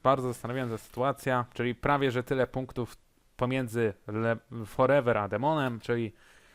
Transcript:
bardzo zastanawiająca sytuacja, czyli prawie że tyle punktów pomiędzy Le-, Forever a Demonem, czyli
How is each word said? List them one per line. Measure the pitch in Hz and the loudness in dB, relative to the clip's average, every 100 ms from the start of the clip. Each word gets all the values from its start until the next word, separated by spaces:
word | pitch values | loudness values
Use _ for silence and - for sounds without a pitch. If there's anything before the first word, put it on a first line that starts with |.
bardzo | 135 135 127 | 2 2 0
zastanawiająca | 113 120 131 120 110 | -4 -6 -4 -4 -6
sytuacja, | - 117 135 135 131 127 120 | -8 -4 -2 -2 0 0 -2
czyli | - 123 117 | -4 -4 0
prawie | 143 143 135 | 2 2 2
że | 123 | 0
tyle | 120 135 123 | 0 0 0
punktów | 131 127 - 117 - _ _ _ - | -2 -6 -6 -8 -10 _ _ _ -4
pomiędzy | 123 131 120 117 110 - - | -2 0 -2 0 0 -2 -6
Le-, | 107 113 113 - 117 104 | -2 0 -2 -6 -12 -6
Forever | - 131 143 120 107 | 2 4 4 4 2
a | 101 | 0
Demonem, | 104 143 156 131 113 | 0 0 0 -2 -4
czyli | - 120 110 - - - - | -2 -2 -2 -8 -20 -20 -20